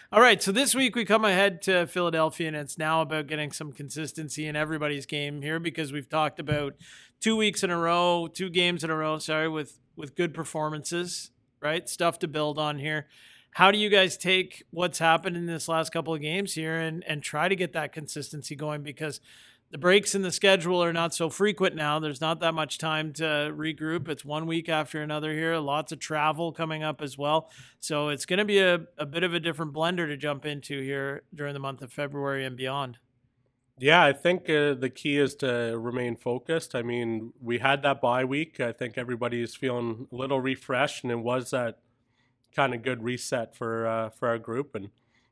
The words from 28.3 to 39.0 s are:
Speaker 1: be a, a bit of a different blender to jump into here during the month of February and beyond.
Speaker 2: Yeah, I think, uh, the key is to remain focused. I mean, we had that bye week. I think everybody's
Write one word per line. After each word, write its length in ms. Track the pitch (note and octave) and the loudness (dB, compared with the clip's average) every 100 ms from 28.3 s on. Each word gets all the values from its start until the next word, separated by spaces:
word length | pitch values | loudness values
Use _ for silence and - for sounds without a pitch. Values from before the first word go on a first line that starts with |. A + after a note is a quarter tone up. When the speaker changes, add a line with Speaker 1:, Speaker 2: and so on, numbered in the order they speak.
| F3+ G#3 | 0 4
Speaker 1:
be 140 | G3 | 6
a, 220 | F#3+ F3 E3 - | 6 4 0 -8
a 60 | D3 | -6
bit 160 | D#3+ | 0
of 100 | F3+ | 0
a 60 | E3+ | 0
different 340 | E3 D3+ D#3+ | -2 -4 -6
blender 340 | D3 E3 F3+ D#3+ | 0 0 0 -2
to 80 | C#3+ | -2
jump 300 | D3 C#3 D3+ | -4 -4 -6
into 360 | C#3+ - C#3 | -8 -8 -6
here 420 | C3+ C#3 C#3 C#3 - | -4 -4 -4 -6 -12
during 200 | D#3 C#3+ | -10 -8
the 60 | C#3+ | -6
month 220 | C3+ B2+ | -8 -8
of 100 | C3 | -12
February 540 | - C#3+ C#3+ C#3 C3+ C3 | -6 -6 -4 -2 -2 -4
and 100 | B2 | -6
beyond. 440 | C3 C#3 C3 A#2 _ _ _ _ _ _ _ - | -4 -4 -6 -10 _ _ _ _ _ _ _ 0
Speaker 2:
Yeah, 240 | C3+ E3+ | 8 8
I 100 | D3+ | 8
think, 340 | C3+ E3+ F3+ F3 | 6 2 2 2
uh, 240 | D3+ D3 B2+ | 2 4 2
the 160 | B2+ | -2
key 240 | - D3+ C#3+ | -4 -2 2
is 160 | C3+ - | 2 2
to 380 | C3+ A#2+ A#2 A#2 | -2 0 0 -2
remain 360 | A#2 B2 B2 A2+ | -4 -2 -2 -4
focused. 580 | B2+ B2 - D#3+ - C3 | -4 -4 -2 -4 -2 -4
I 60 | |
mean, 500 | A#2+ A#2+ A#2 A2 A#2 - | -2 -2 -2 -2 -6 -12
we 180 | A#2+ A#2+ | -4 0
had 220 | C3+ C#3 | 2 2
that 160 | C#3+ C#3 | 2 2
bye 240 | B2 B2 C3 | 2 2 0
week. 340 | C#3 D#3+ - | -2 -4 -4
I 140 | A#2+ | -4
think 240 | A2+ B2 | -4 -8
everybody's 580 | A#2+ | -6